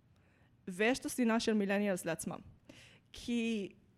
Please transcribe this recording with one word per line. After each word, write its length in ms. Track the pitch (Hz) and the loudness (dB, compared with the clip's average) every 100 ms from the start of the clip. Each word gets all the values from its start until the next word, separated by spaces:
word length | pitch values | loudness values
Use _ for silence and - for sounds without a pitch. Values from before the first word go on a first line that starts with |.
| _ _ _ _ _ _ - | _ _ _ _ _ _ -12
ויש 300 | 180 214 262 | 0 2 2
את 80 | 294 | -2
השנאה 340 | - 233 226 | 0 2 4
של 140 | 233 | 2
מילניאלס 500 | 220 196 202 208 180 | 2 2 2 2 0
לעצמם. 340 | 170 160 - - - - _ - - - _ | -2 -4 -6 -10 -14 -20 _ -20 -20 -20 _
כי 600 | - - 240 226 220 185 - _ | -14 -4 -2 0 -2 -6 -12 _